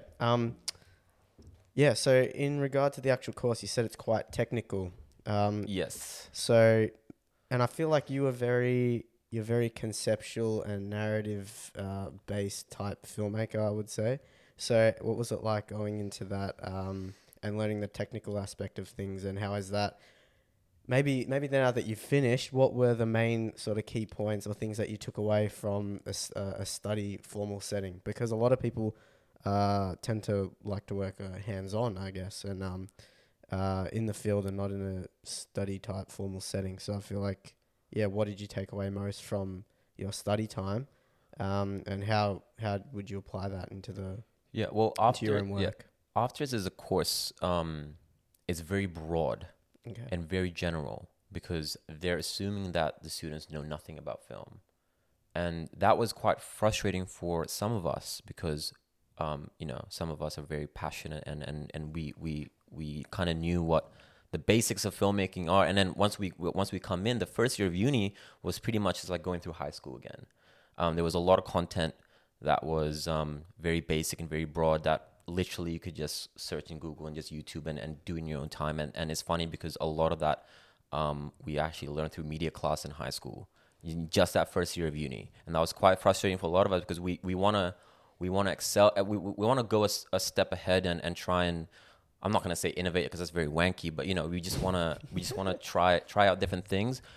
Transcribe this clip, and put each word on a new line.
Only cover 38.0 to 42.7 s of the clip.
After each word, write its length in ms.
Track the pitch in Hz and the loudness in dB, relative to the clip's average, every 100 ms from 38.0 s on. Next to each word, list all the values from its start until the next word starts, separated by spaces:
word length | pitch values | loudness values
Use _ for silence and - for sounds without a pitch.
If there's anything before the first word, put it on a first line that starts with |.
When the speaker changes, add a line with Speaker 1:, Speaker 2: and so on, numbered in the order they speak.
| 104 | 0
Speaker 1:
what 200 | 101 104 | 0 -2
did 140 | 98 | -2
you 60 | 104 | -6
take 240 | - 98 | -6 -6
away 160 | 101 98 | -4 -4
most 340 | 98 101 - | -2 -4 -6
from 400 | - 104 95 92 - _ _ - | -4 -4 -4 -8 -14 _ _ -10
your 160 | 98 | -8
study 360 | - - 104 110 | -6 0 0 0
time, 400 | - 95 107 139 _ _ _ _ - | -4 -2 -2 -4 _ _ _ _ -6
um, 440 | 98 101 98 98 - | -2 0 0 -4 -4
and 180 | 98 | -4
how, 400 | 101 107 104 95 - - | 0 2 2 0 -8 -6
how 200 | 110 | -4